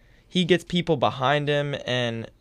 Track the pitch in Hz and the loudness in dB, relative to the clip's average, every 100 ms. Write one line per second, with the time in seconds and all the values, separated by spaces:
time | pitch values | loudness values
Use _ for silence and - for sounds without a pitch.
0 | - - _ 180 170 175 - 175 170 143 | -20 -20 _ -2 2 2 2 -4 0 2
1 | 117 131 127 147 147 147 147 143 - 123 | 2 0 0 0 0 -2 -2 -6 -4 -2
2 | 120 113 110 _ | -2 -4 -10 _